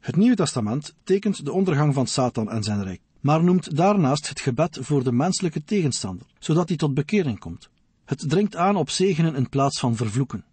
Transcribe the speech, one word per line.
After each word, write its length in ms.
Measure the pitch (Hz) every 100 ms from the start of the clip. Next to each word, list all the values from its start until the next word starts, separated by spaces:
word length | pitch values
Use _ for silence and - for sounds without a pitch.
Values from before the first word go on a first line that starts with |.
Het 160 | - 151
Nieuwe 200 | 226 240
Testament 580 | 170 - 104 123 147 _
tekent 400 | - 190 202 196
de 80 | 143
ondergang 420 | 170 190 143 151
van 120 | 135 123
Satan 440 | - 123 117 107
en 120 | 113
zijn 200 | 101 104
rijk, 180 | 95 92 _ _
maar 240 | 135 156
noemt 320 | 170 185 - 147
daarnaast 520 | 185 208 143 147 -
het 120 | -
gebed 380 | - 120 165 -
voor 240 | 127 143
de 80 | 123
menselijke 520 | 120 165 180 180 160
tegenstander, 640 | - 208 156 - - 90 - _
zodat 300 | - 160 165
hij 80 | 160
tot 180 | 160
bekering 440 | 139 147 214 160 104
komt. 320 | - 85 - _ _ _
Het 200 | - 139 151
dringt 280 | 156 208 175
aan 200 | 180 202
op 140 | 151
zegenen 440 | - 190 160 165
in 140 | 139 127
plaats 320 | 135 139 -
van 160 | 131 113
vervloeken. 480 | 120 107 139 - -